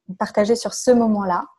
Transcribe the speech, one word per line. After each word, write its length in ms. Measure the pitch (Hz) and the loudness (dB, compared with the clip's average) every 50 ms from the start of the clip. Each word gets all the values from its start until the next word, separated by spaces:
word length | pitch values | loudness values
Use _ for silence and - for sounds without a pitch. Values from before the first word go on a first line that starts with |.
| _ - | _ -14
de 60 | 185 | -8
partager 420 | - 214 - - 220 208 208 233 | -8 -6 -4 0 0 2 2 0
sur 160 | 233 - 208 - | -2 -2 -8 -8
ce 180 | - - 254 | -4 2 2
moment-là. 540 | 247 240 233 220 214 202 196 185 175 185 - - _ | 4 4 4 2 0 0 -2 -2 -2 -4 -4 -8 _